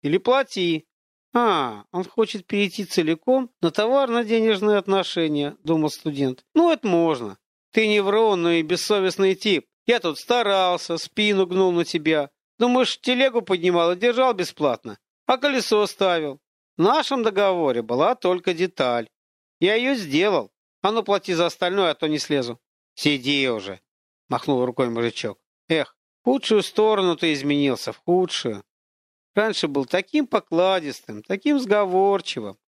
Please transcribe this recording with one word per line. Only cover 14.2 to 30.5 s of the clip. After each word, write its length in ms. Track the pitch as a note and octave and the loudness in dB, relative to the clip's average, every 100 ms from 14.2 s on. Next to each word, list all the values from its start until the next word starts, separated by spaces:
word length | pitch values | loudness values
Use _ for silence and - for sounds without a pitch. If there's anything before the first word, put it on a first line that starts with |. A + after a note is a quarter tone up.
| C4 | 0
бесплатно, 640 | G#3+ E3+ - D3 A#2 A#2 G2+ _ _ - | 0 -6 -2 -2 -2 -8 -18 _ _ -2
а 100 | B3+ | 0
колесо 480 | C#4+ C4 - G#3+ G#3 | 2 0 2 2 0
ставил. 540 | - F#3+ E3+ D3+ C3+ _ _ _ - | 0 0 0 -4 -10 _ _ _ 0
В 60 | |
нашем 420 | F3 C#4+ - C4+ | 2 2 0 -2
договоре 580 | A3+ F#3+ G3+ F3+ D3+ A#2+ | -2 0 0 2 0 -2
была 340 | A2 A#2+ E3+ B3+ | -2 0 0 0
только 380 | F3+ F3+ F#3 | -2 -2 -2
деталь. 560 | E3 F3+ - B2+ A#2+ A2 _ _ _ _ _ | -2 -4 -2 -2 -2 -6 _ _ _ _ _
Я 160 | F3 A3 | 0 2
ее 200 | B3 C4+ | 0 -2
сделал. 560 | F3 C#3 G3+ F3 G#2 _ _ _ | 0 0 2 0 -2 _ _ _
А 100 | F#3+ | -2
ну, 120 | A3+ | -2
плати 300 | G3 G3+ - | 0 -2 0
за 140 | E3+ E3+ | -2 -2
остальное, 440 | - F3+ G3 F3+ | -2 -2 0 0
а 40 | D3 | 0
то 120 | D#3 | -2
не 120 | D3+ | -2
слезу». 400 | - C#3+ A#2+ A#2 _ _ _ - | -2 -2 -2 -8 _ _ _ -4
«Сиди 520 | D3 C#3+ B2+ C#3+ C3+ | -2 0 0 0 0
уже», 320 | A2+ G2 F#2+ _ _ _ _ _ | -2 -6 -14 _ _ _ _ _
махнул 380 | A#2+ - C3 B2 | -6 0 0 0
рукой 240 | B2 B2+ | -2 -2
мужичок. 500 | A#2 A#2 - A2+ G2 _ _ _ | 0 -4 -4 -10 -10 _ _ _
«Эх, 280 | D#3+ C#3 _ _ _ | -2 -2 _ _ _
в 20 | |
худшую 400 | - C4 - A3 | -2 0 2 2
сторону 520 | - - G#3+ G#3 F#3 D#3+ | 2 2 2 4 2 0
ты 180 | E3+ | -2
изменился, 580 | D3 C#3 C#3+ C#3 B2 - | -2 0 0 0 -2 -6
в 60 | A2 | -10
худшую. 680 | - F3+ F3+ - B2+ G#2 - _ _ _ _ _ _ - | 0 0 0 -4 -6 -8 -14 _ _ _ _ _ _ -2
Раньше 300 | G#3+ F#3 D#3+ | 0 0 -2
был 180 | C#3 C3 | -2 0
таким 400 | F#3 G3 D4+ C4+ | -2 0 -2 0
покладистым, 960 | G#3+ - | -2 -2